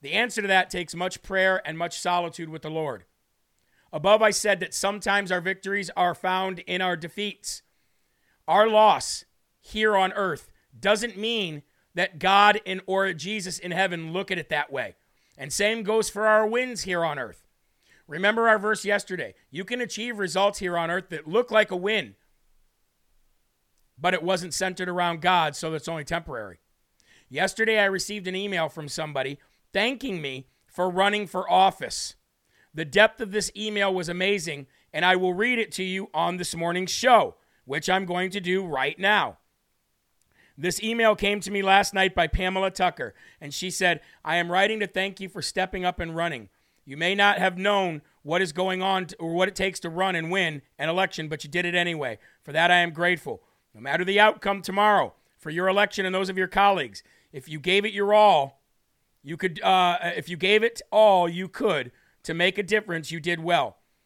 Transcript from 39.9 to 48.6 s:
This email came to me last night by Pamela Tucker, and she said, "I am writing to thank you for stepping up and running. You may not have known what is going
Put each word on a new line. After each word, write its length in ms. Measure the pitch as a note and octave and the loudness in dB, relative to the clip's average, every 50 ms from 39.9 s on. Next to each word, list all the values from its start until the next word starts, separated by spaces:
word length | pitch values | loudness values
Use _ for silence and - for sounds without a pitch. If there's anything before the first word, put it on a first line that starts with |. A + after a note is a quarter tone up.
| _ _ _ _ _ _ _ _ _ _ _ _ _ | _ _ _ _ _ _ _ _ _ _ _ _ _
This 260 | C#3 D3+ F#3 F#3 - A3 | -6 -4 -4 -4 -2 -4
email 320 | A3 A#3 A#3 A3+ A3 G#3 | -2 0 4 4 4 4
came 240 | - G3+ G3+ G#3 G#3 | 4 2 -2 -2 -2
to 120 | - G3 | -4 -4
me 100 | G#3 G3 | -4 0
last 320 | F#3+ F#3+ F#3+ G3+ F#3+ - - | 2 6 6 6 4 4 2
night 200 | F#3+ F#3+ F#3 - | 0 0 2 2
by 140 | F3+ E3+ | 0 0
Pamela 440 | D#3 - - F#3 F#3 F#3+ F#3+ F#3+ F#3+ | 0 0 -2 0 0 0 0 -2 -2
Tucker, 440 | F#3 - F#3 F3 F3 - B2+ G#2+ - _ - - _ - | 0 0 0 0 0 -2 -8 -10 -10 _ -20 -20 _ -18
and 140 | D#3 C#3+ C#3+ | -16 -12 -10
she 180 | - F3+ F#3 | -8 -8 -6
said, 300 | F3 - F#3+ F3 E3 D3+ - - _ _ - | -4 0 2 0 0 0 -4 -18 _ _ -6
"I 100 | D#3 E3 | -2 -2
am 160 | F3 F3 F3 | -2 0 0
writing 300 | F3+ F#3+ G3 G#3+ A3 A3 | 2 2 2 2 0 -2
to 60 | G3+ | -4
thank 340 | F3 - F#3+ F#3+ G3 F#3 - | -4 -4 -4 -4 -4 -6 -10
you 80 | F#3+ F3+ | -12 -12
for 120 | - G3 | -10 -8
stepping 440 | - - - F#3 F#3+ F#3+ - F#3 F3+ | -8 -6 -2 -2 -4 -4 -4 -4 -4
up 160 | F3+ F3 - | -4 -4 -4
and 120 | E3+ E3 D#3+ | -6 -6 -4
running. 340 | E3 E3+ E3+ D3 A#2 G#2 - _ _ _ _ _ _ _ | -4 -4 -4 -4 -8 -12 -16 _ _ _ _ _ _ _
You 140 | C3+ C3+ | -14 -8
may 180 | D3+ E3 F3+ G3 | -4 -2 0 2
not 240 | G3+ G3+ G3+ G3+ - | 4 4 4 4 4
have 180 | F#3 F#3+ F3 | 2 0 0
known 440 | F#3 F#3+ G#3 G#3 G3 F#3+ F3 D#3+ D3 - _ _ _ - | 0 0 2 2 2 2 0 -2 -6 -10 _ _ _ -6
what 180 | C#3+ E3 F#3 | -2 0 0
is 100 | F#3+ D#3+ | 0 -2
going 300 | D3 F3 | -2 -2